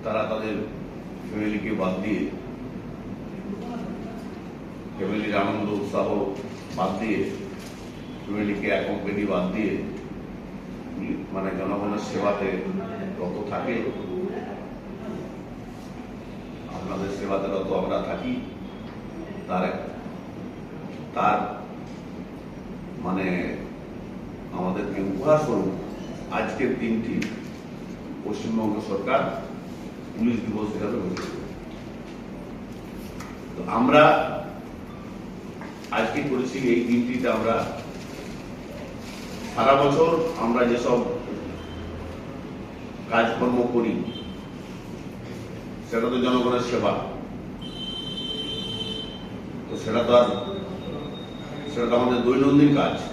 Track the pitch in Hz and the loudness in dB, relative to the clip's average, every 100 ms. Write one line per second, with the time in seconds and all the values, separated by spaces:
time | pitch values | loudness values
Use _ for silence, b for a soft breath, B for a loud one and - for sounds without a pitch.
0 | 110 107 107 110 110 101 - - - - | 0 0 2 0 0 -2 -2 -6 -8 -10
1 | - - 98 104 107 104 90 95 92 92 | -10 -10 -4 0 0 0 0 0 2 0
2 | 104 95 - - - - - - - - | 0 0 0 -2 -8 -8 -8 -8 -8 -10
3 | - - - - 202 196 240 240 - - | -8 -8 -8 -8 -6 -6 -6 -6 -6 -6
4 | - - - - - - - - - - | -8 -8 -8 -10 -10 -10 -10 -10 -10 -4
5 | 95 107 104 101 101 104 104 104 - 107 | -2 0 2 2 2 2 0 0 0 0
6 | 98 101 95 - - - - - 92 - | 2 2 0 -2 -8 -10 -8 -2 0 0
7 | 113 95 78 - - - - - - - | 0 2 2 -2 -8 -8 -10 -10 -12 -10
8 | - - - 104 104 98 107 95 98 101 | -10 -10 -4 0 2 2 2 2 2 0
9 | 98 101 101 92 92 110 101 - - - | 0 0 2 2 2 2 2 0 -2 -6
10 | - - - - - - - - - - | -8 -10 -10 -10 -10 -10 -10 -10 -8 -6
11 | - - - 98 95 90 98 101 101 104 | -2 -4 -2 -2 -2 -2 0 0 0 0
12 | - - - - 98 90 - 98 - - | -2 2 2 4 2 0 0 -2 -2 -4
13 | - - 87 - - - - 113 - - | -6 -4 -4 -2 -2 -2 0 0 -2 -4
14 | - 185 196 - - 202 - - - - | -4 -2 -2 -4 -6 -8 -10 -10 -10 -10
15 | - - - - - - - - - - | -8 -6 -8 -10 -10 -12 -12 -12 -12 -12
16 | - - - - - - - - - 98 | -10 -10 -10 -10 -10 -10 -10 -8 -4 -2
17 | 98 98 101 98 98 98 95 92 90 - | -2 -2 0 2 2 0 2 2 4 2
18 | - - - - - - - - - - | 0 -2 0 -2 -2 -8 -10 -10 -10 -10
19 | - - - - - - - - - - | -10 -8 -8 -8 -2 2 2 0 -6 -8
20 | - - - - - - - - - - | -10 -10 -10 -10 -10 -10 -10 -10 -10 -10
21 | - - - - - - - - - - | -6 2 4 4 0 -6 -8 -10 -10 -10
22 | - - - - - - - - - - | -10 -10 -10 -10 -12 -12 -10 -10 -8 -6
23 | 90 95 92 87 87 78 - - - - | -2 0 2 0 0 -4 -8 -10 -10 -10
24 | - - - - - 87 92 104 98 98 | -10 -10 -10 -10 -8 -2 0 0 -2 0
25 | 98 92 151 151 - 107 92 92 - - | 0 2 6 6 6 2 2 -2 -6 -8
26 | - - - 113 104 - 123 - 113 110 | -8 -10 -4 -2 -2 2 2 2 2 2
27 | 117 - - - - - - - - - | 2 0 -2 -4 -10 -10 -12 -12 -10 -10
28 | - - 104 107 117 110 107 104 104 98 | -10 -8 -4 -4 0 2 2 0 0 -2
29 | - - 95 - - - - - - - | 2 2 2 -2 -6 -10 -10 -10 -10 -10
30 | - - 117 110 101 104 107 95 104 - | -10 0 2 2 0 -2 -2 -2 -2 0
31 | 90 90 - - - - - - - - | -2 -4 -6 -8 -8 -10 -12 -12 -12 -12
32 | - - - - - - - - - - | -12 -12 -10 -10 -10 -10 -10 -12 -10 -10
33 | - - - - - - 90 - 127 147 | -10 -10 -10 -10 -10 -8 -2 4 8 12
34 | 147 - - - - - - - - - | 12 10 4 -2 -4 -8 -10 -12 -12 -12
35 | - - - - - - - - - 110 | -12 -10 -10 -10 -10 -10 -10 -12 -4 0
36 | 117 151 139 123 - 135 123 117 113 120 | 2 2 2 2 2 2 6 6 6 6
37 | 120 127 120 110 110 113 - - - - | 4 2 4 4 4 4 2 -4 -6 -8
38 | - - - - - - - - - - | -10 -10 -8 -8 -10 -10 -10 -10 -8 -8
39 | - - - - - - 135 139 143 151 | -10 -10 -8 -8 -6 4 8 8 8 8
40 | 165 165 - - 117 120 120 110 113 120 | 6 6 2 0 2 4 6 4 4 4
41 | - 98 101 101 - - - - - - | 4 -2 -4 -6 -6 -8 -8 -8 -8 -8
42 | - - - - - - - - - - | -8 -8 -10 -10 -10 -10 -10 -10 -10 -10
43 | - 113 113 117 123 123 120 120 110 95 | 0 4 4 4 4 4 4 4 4 2
44 | - - - - - - - - - - | -2 -4 -8 -10 -10 -10 -10 -10 -10 -10
45 | - - - - - - - - - 117 | -10 -10 -10 -10 -8 -10 -10 -10 -2 0
46 | 120 127 123 127 120 123 120 123 104 - | 2 4 6 6 6 4 4 2 4 2
47 | - - - - - - 1077 1077 1077 1077 | -2 -6 -8 -8 -8 -8 -8 -6 -6 -6
48 | 1077 1077 1077 1077 - - 196 - - - | -6 -6 -4 -4 -4 -4 -4 -4 -4 -4
49 | - - - - - - - - 110 113 | -6 -8 -8 -8 -8 -8 -6 -4 0 2
50 | 117 120 120 - - - - - - - | 8 10 10 4 -2 -4 -6 -6 -6 -6
51 | - - - - - - - - 117 120 | -6 -8 -10 -10 -8 -8 -6 0 4 6
52 | 123 120 117 131 139 143 147 143 170 - | 6 6 6 8 10 12 10 10 6 2
53 | - | -4